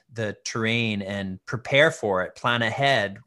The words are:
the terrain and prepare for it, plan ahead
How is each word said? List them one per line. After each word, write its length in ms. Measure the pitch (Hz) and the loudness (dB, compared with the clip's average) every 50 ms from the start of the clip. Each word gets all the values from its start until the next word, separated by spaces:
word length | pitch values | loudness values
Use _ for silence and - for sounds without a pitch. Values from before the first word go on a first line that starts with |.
| _ _ | _ _
the 240 | 120 117 110 104 95 - - | -8 -6 -6 -6 -6 -8 -10
terrain 580 | - - 120 110 110 113 120 117 110 107 101 | -6 -4 -2 0 0 2 2 0 0 -2 -2
and 420 | 98 95 101 101 98 95 92 - - | -4 -4 -4 -6 -6 -6 -8 -10 -10
prepare 460 | - - 107 - - 143 135 151 165 | -8 -8 -8 -4 2 4 6 6 4
for 320 | 151 - - 104 95 92 90 | 4 0 -2 0 0 0 0
it, 120 | - - | -4 -6
plan 260 | - - 123 120 120 117 | -4 -2 0 0 2 0
ahead 560 | 110 110 127 139 139 135 113 101 98 98 110 - | -2 -2 0 2 2 4 2 2 -2 -4 -10 -14